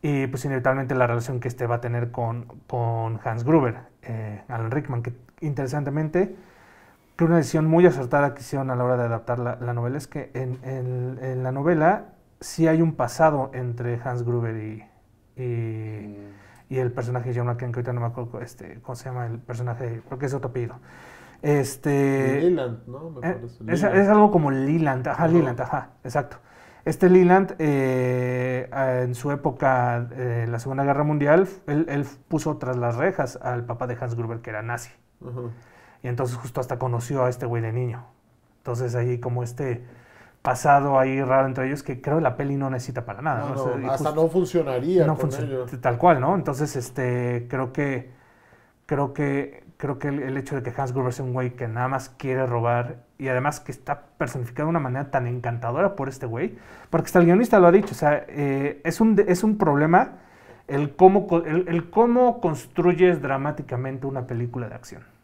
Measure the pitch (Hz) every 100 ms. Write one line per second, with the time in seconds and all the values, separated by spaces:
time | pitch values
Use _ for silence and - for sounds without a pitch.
0 | 151 143 135 131 143 131 131 135 131 131
1 | 123 117 117 127 120 117 120 120 120 120
2 | 120 120 117 120 120 - _ 127 117 117
3 | 113 113 - 113 117 160 127 113 - _
4 | - 113 110 104 - 120 113 135 147 120
5 | 117 120 - _ 156 139 135 147 143 143
6 | 156 175 190 - - _ - - _ _
7 | _ - 165 170 135 160 156 165 175 156
8 | 123 147 143 - - 139 131 123 123 123
9 | 120 113 - 120 120 120 120 120 120 139
10 | 143 151 - 123 131 127 127 131 127 127
11 | 123 131 127 127 127 131 143 170 156 208
12 | - - _ _ - - 165 160 165 156
13 | 123 - 160 147 135 123 123 117 120 117
14 | 127 123 120 120 117 110 107 107 - _
15 | _ _ _ - 123 117 113 110 110 107
16 | 104 101 101 101 - - _ 131 123 123
17 | 120 123 120 120 123 120 123 120 123 120
18 | 117 120 117 113 - - 80 110 117 123
19 | - 127 120 113 - 120 123 117 123 113
20 | - 127 139 139 135 123 117 - - -
21 | - - - - 147 147 131 - 151 139
22 | 139 135 135 139 170 175 127 117 - 131
23 | 160 147 156 175 117 - 113 165 196 185
24 | 196 208 208 196 151 135 135 160 156 127
25 | 127 139 165 170 143 120 - 143 - _
26 | - 143 139 - _ - - - - 156
27 | 185 180 180 185 185 - 156 139 135 127
28 | 127 127 123 127 127 127 - 135 131 127
29 | 127 120 147 143 147 127 139 131 123 120
30 | 120 131 127 117 117 117 127 135 139 139
31 | 147 151 143 160 190 - - 147 165 143
32 | 131 - _ 156 156 151 127 123 120 117
33 | 165 190 135 - - 123 120 120 127 120
34 | 123 117 117 117 117 107 113 120 - _
35 | _ _ - 123 120 117 - - - _
36 | 127 120 127 120 - - 127 127 131 120
37 | 120 139 127 123 123 117 113 113 123 110
38 | - _ _ _ _ _ - 117 123 120
39 | 120 123 127 120 117 - 139 117 - -
40 | - - - _ - - 156 139 139 135
41 | 131 135 135 131 135 127 131 143 - 127
42 | - 151 151 120 139 139 139 131 - 127
43 | 117 101 151 127 143 139 127 123 127 135
44 | 151 151 165 170 175 175 147 127 135 180
45 | 156 156 131 127 120 131 123 131 127 120
46 | 175 156 131 190 156 135 147 139 123 -
47 | 127 123 123 120 120 135 131 131 143 131
48 | - - _ _ _ _ _ _ _ 143
49 | 139 139 143 139 139 - - _ 139 135
50 | 147 139 131 135 135 143 123 117 135 127
51 | 127 120 131 127 127 123 117 113 127 135
52 | 135 - 135 131 131 120 117 120 120 -
53 | _ _ 131 127 139 147 - 127 - 147
54 | - _ 139 135 120 - 151 170 135 127
55 | 143 - 120 123 123 120 117 127 151 147
56 | 135 135 127 113 185 - - - - 165
57 | - 185 170 180 240 214 180 170 - -
58 | 151 147 - 147 143 135 143 - 165 170
59 | 220 202 202 175 220 214 185 143 156 180
60 | 262 - - - - - - 139 147 -
61 | 185 196 196 170 165 160 175 170 165 -
62 | 240 240 247 240 175 151 - - 175 180
63 | 180 165 139 135 143 151 143 123 131 135
64 | 135 135 123 120 120 123 113 - - -
65 | - _